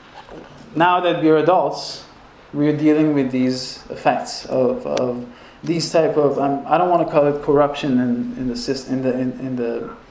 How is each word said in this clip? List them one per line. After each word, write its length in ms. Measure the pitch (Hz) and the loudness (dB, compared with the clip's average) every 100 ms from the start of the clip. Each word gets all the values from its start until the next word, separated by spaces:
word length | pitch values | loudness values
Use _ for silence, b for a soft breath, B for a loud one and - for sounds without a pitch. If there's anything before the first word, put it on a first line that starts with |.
| - - - - - - - 151 | -20 -20 -20 -20 -20 -20 -10 0
now 240 | 175 180 | 2 4
that 240 | 175 165 | 2 2
we're 140 | 156 156 | 4 4
adults, 680 | 151 180 147 - - - - - - - - | 6 4 2 -4 -10 -14 -18 -20 -20 -20 -10
we're 220 | 143 147 147 | 0 0 4
dealing 380 | 151 151 156 | 4 4 4
with 180 | 143 127 | 2 2
these 480 | 127 127 127 - - - | 2 0 0 -6 -14 -14
effects 560 | 135 143 123 - - - | -2 0 0 -4 -10 -4
of, 380 | 127 123 - - | 0 0 0 -2
of 400 | 143 127 123 120 B B B | -2 -2 -4 -10 B B B
these 260 | 143 170 - | -4 -4 0
type 260 | 170 156 151 | 2 2 2
of, 200 | 143 127 | 0 0
um, 240 | 139 135 135 | -2 -2 0
I 120 | 156 | 0
don't 120 | 180 | 2
wanna 200 | 170 160 | 2 2
call 180 | 160 143 | 2 2
it 140 | 147 | 0
corruption 560 | - 143 143 - 147 123 | 2 2 2 0 0 0
in, 360 | 127 120 120 131 | 0 -2 -4 -6
in 100 | 127 | -6
the 80 | 120 | -6
sys-, 340 | - 131 - | -4 -6 -4
in 140 | 131 | -2
the, 100 | 131 | -2
in, 260 | 127 127 123 | -2 -4 -6
in 160 | 131 123 | -8 -4
the 340 | 117 117 117 - - | -4 -4 -8 -14 -20